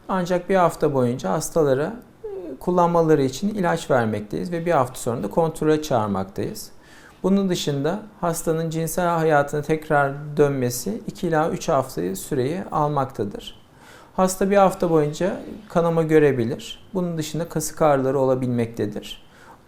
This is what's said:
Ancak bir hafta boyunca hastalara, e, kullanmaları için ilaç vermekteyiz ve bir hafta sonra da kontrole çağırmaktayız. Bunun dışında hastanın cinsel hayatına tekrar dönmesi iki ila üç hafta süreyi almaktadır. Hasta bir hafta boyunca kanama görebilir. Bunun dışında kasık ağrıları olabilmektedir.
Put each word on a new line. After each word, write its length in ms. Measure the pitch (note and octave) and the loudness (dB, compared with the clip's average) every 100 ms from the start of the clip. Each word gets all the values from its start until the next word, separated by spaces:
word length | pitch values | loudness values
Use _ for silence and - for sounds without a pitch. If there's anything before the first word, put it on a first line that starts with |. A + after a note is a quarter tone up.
| - | -4
Ancak 400 | F#3+ F3 F3+ F3+ | -2 0 -2 2
bir 60 | |
hafta 380 | F#3+ E3+ - D3+ | 4 4 2 0
boyunca 380 | C3+ B2 B2+ F#3 | 2 0 -2 -2
hastalara, 600 | E3+ - E3+ C#3+ C3 E3+ A#3+ - - | -2 0 2 2 2 -2 -6 -18 -16
e, 340 | G#4+ F#4+ E4 C4 | -12 -10 -12 -8
kullanmaları 640 | F#3 F3+ F3 E3+ D#3+ D3+ | 0 2 4 4 4 4
için 260 | C3+ - G3+ | 2 -2 -4
ilaç 420 | G#3 E3+ E3 - | -2 -2 -2 2
vermekteyiz 600 | B2+ A2 G#2 G#2 D#3 F#3 | 2 2 -2 -4 -6 -4
ve 140 | E3+ | -4
bir 60 | E3+ | 0
hafta 280 | D#3 B2+ - | 2 0 -2
sonra 240 | A#2+ A#2+ | -4 -4
da 60 | G3+ | -2
kontrole 520 | F3+ D#3+ D#3+ D#3 D#3 | 0 0 0 2 2
çağırmaktayız. 920 | D#3 B2 G#2+ F#2+ F#3+ - - - - - - - - - | 2 0 0 -2 -4 -6 -8 -8 -16 -18 -20 -20 -20 -4
Bunun 260 | F#3 G3 F#3+ | 0 2 0
dışında 520 | F3 D3+ C#3 D3+ G#3 - - | -2 -2 -2 -2 -4 -10 -6
hastanın 480 | F3 D#3+ E3 D#3+ E3 | -4 -2 -2 -2 -2
cinsel 380 | D#3+ E3 F#3 F3 | -4 -4 -2 0
hayatına 540 | E3 D#3+ C#3+ C#3+ D3+ | 2 4 4 2 -2
tekrar 760 | D3 D#3 - D3 C#3 C#3+ D3+ D3 | -2 -2 2 2 2 -2 -6 2
dönmesi 640 | C#3+ C3+ B2 B2 F#3+ A3+ - | 2 2 -2 -2 -6 -6 -8
iki 200 | - E3+ | -6 -2
ila 220 | D#3 E3+ | 0 0
üç 200 | F#3+ - | -2 0
hafta 460 | C#3 C3 - F3+ | 0 0 -4 -4
süreyi 480 | F#3+ - C#3 C3 F#3 - | -6 -4 -2 -2 -4 -4
almaktadır. 960 | D#3+ D3 C#3+ B2+ - G2+ - - - - - - - - | -2 0 0 -4 -4 -8 -8 -16 -20 -20 -20 -20 -20 -10
Hasta 360 | - F#3 - G3 | 0 0 2 2
bir 40 | |
hafta 340 | G3+ F#3 F#3 F3+ | 4 4 4 2
boyunca 520 | D#3+ D3 D3+ F#3 - - - - | 2 2 0 -2 -4 -10 -16 -2
kanama 340 | F3 E3+ E3 | 0 2 2
görebilir. 840 | D#3+ D#3 D3 B2+ A2+ D#3 - - - | 4 6 6 4 -2 -4 -10 -18 -8
Bunun 240 | F#3+ F3 D#3+ | -4 -4 -4
dışında 320 | D3+ D3+ E3+ | -4 -6 -4
kasık 320 | D#3+ - - | -4 -4 2
ağrıları 380 | D#3 C#3 C3 C#3 | 4 4 2 2
olabilmektedir. 1040 | C3 B2+ B2+ A#2+ A2+ A2+ G#2 - - - - - - - | 2 2 0 0 -2 -2 -4 -4 -12 -18 -20 -20 -20 -18